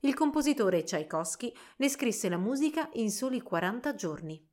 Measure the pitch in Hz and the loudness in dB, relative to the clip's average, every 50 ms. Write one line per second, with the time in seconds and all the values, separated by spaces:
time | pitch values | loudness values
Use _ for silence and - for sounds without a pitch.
0 | - 285 269 - 320 294 277 302 277 294 285 - 220 190 180 170 160 - - 156 | 4 2 2 4 2 2 4 2 2 2 2 4 4 4 4 2 2 2 -2 -4
1 | 156 156 - 160 165 170 - - - 240 - - - - - _ 262 277 277 - | -4 -2 -2 -2 -2 -2 -6 -6 -8 -8 -8 -10 -20 -20 -4 _ 0 0 0 2
2 | 277 240 196 - - 190 175 180 185 214 269 269 302 311 302 320 320 320 - 233 | 0 0 0 0 0 0 0 0 0 0 0 2 0 0 2 0 -4 -2 -2 -2
3 | 226 214 202 - 262 262 262 247 247 - - 165 175 180 214 247 247 294 285 285 | -2 -2 -2 -2 -2 -2 -2 -2 -4 -2 -2 0 0 0 -2 -2 -2 -4 -4 -2
4 | - 165 151 - 160 156 156 156 _ _ | -4 -6 -6 -6 -8 -10 -10 -12 _ _